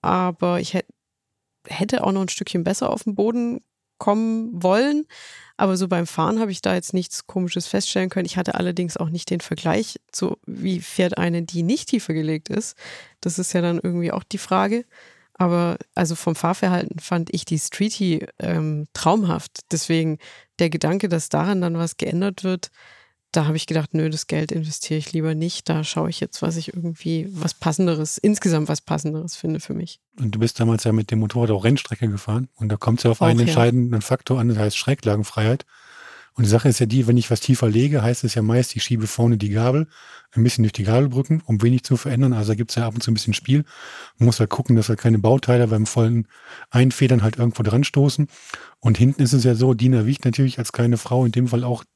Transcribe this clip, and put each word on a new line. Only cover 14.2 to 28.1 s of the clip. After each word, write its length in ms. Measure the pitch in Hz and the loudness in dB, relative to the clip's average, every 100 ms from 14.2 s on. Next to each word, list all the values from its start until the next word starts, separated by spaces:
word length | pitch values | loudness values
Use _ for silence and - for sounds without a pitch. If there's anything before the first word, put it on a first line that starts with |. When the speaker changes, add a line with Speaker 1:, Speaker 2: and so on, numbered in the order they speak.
Speaker 1:
die 140 | - 202 | -6 -12
Frage. 460 | - 190 196 226 - - - _ _ | -2 0 0 -2 -6 -20 -20 _ _
Aber 440 | _ 180 175 170 - - - | _ 0 2 0 -4 -6 -4
also 200 | 165 165 | -2 -2
vom 200 | - 160 | -4 -2
Fahrverhalten 640 | 170 190 190 175 170 160 | -2 0 0 0 -2 -10
fand 340 | - 175 165 | -4 -4 -2
ich 120 | 165 - | -6 -4
die 140 | 160 | -4
Streetie, 680 | - - 208 - 190 160 - _ | -4 -4 -4 0 0 0 -4 _
ähm, 480 | 170 170 156 151 151 | -4 -2 -2 -4 -8
traumhaft. 680 | - 165 208 185 165 - - - | -2 2 2 2 -2 -6 -20 -8
Deswegen 460 | 160 - 165 160 156 - - _ - | -6 0 0 0 -4 -10 -20 _ -2
der 100 | 170 | -2
Gedanke, 400 | 156 156 285 202 | 0 -2 0 0
dass 200 | 165 - | -2 -2
daran 320 | 151 175 190 | -2 0 0
dann 160 | 175 165 | -2 -2
was 200 | 165 - | -4 -4
geändert 460 | - 165 196 185 | -4 -2 -2 -4
wird, 260 | 190 185 - _ - - _ _ _ | -4 -4 -8 _ -20 -20 _ _ _
da 120 | 170 151 | -2 0
hab 100 | 156 | -2
ich 120 | - | -2
gedacht, 260 | 160 151 | -2 -2
nö, 160 | 160 156 | -2 -2
das 180 | 156 - | -4 -4
Geld 260 | 156 156 | -4 -2
investiere 440 | 165 156 151 - 156 | -4 -4 -8 -4 -6
ich 140 | 151 | -4
lieber 240 | 165 156 156 | -4 -2 -2
nicht. 320 | 165 - - | -4 -6 -4
Da 160 | 160 | -2
schaue 260 | 156 - 160 | -2 -4 -4
ich 120 | - | -4
jetzt, 200 | - - | -8 -4
was 140 | - 165 | -4 -4
ich 180 | 151 | -8
irgendwie, 540 | 180 170 160 165 165 190 | -8 -8 -6 -4 -4 -4
was 240 | 185 170 | -6 -6
Passenderes, 640 | - 165 156 180 156 151 | -4 -4 0 0 0 -4